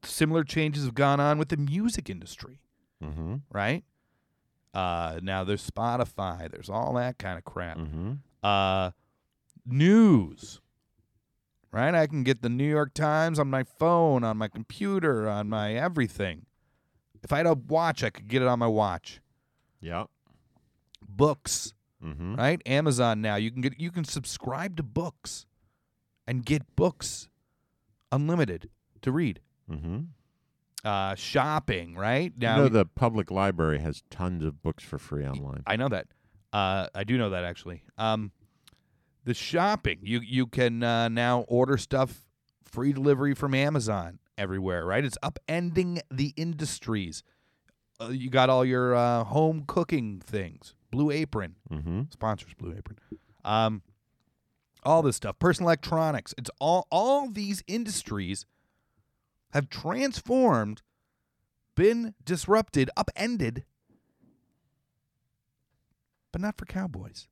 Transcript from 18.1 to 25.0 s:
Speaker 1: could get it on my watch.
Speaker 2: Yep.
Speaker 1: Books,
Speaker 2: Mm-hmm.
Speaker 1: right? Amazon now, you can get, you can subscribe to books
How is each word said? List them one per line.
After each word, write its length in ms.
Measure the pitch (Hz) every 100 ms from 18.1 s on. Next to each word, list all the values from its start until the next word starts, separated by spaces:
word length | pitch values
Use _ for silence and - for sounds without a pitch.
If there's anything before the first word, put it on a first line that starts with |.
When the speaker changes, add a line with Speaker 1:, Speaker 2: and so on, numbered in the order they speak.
Speaker 1:
could 180 | - 101
get 140 | 123
it 60 | 127
on 100 | 120
my 80 | 117
watch. 540 | 110 104 85 - - _ _ _ _ _ _
Speaker 2:
Yep. 280 | 82 85 104 _ _ _ _ _ _ _ _ _ 101
Speaker 1:
Books, 680 | 98 147 - - - - - _ _
Speaker 2:
Mm-hmm. 300 | 80 73 85
Speaker 1:
right? 260 | 110 123 170 -
Amazon 560 | 135 156 123 120 110
now, 140 | 107 101
you 140 | 110
can 120 | 123
get, 180 | 127 127
you 100 | 165
can 140 | 175
subscribe 720 | 156 - 123 - - 131 185 165
to 60 |
books 640 | 139 107